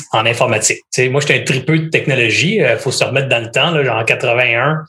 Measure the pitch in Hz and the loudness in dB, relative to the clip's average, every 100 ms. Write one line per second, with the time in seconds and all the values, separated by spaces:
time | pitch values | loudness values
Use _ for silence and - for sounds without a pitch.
0 | - 113 113 117 123 110 - - - - | -2 0 0 2 2 2 0 -2 -4 -2
1 | 127 135 143 131 117 131 131 160 160 127 | 0 0 0 0 0 -2 0 0 0 -2
2 | - 127 117 113 151 214 135 113 135 - | 0 0 0 2 0 2 2 0 -2 -2
3 | 104 131 135 - 113 - 156 160 131 110 | 0 0 -2 -4 -4 -2 0 0 0 0
4 | 120 117 123 120 123 117 135 160 | 0 0 0 2 2 2 0 -2